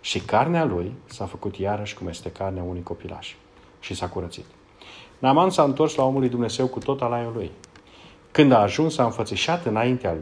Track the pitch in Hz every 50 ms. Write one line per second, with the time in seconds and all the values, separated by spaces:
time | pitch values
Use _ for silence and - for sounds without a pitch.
0 | _ - - 98 - - - - 131 160 175 170 160 139 98 87 85 98 120 -
1 | - - - - 107 90 - - - 101 98 - 95 98 104 104 104 104 - -
2 | 92 90 85 - - 90 - - 95 95 92 92 87 90 90 90 85 - - -
3 | - - - - - - - - _ _ _ - - - _ _ - - 98 92
4 | - 90 - 95 92 85 - - - - - _ _ _ _ _ - - - -
5 | - - - _ - 131 139 156 180 190 185 - 156 139 131 139 156 156 - -
6 | 135 131 135 139 131 123 120 120 120 113 110 - 135 127 - 117 - - 139 135
7 | 127 117 120 120 120 117 113 117 95 82 - - - _ _ - _ - - -
8 | - - - - _ _ _ - 151 139 127 113 104 101 - - 156 160 151 -
9 | 127 117 113 - 110 - 104 95 - - 165 175 170 120 107 107 117 123 127 120
10 | - 95 82 80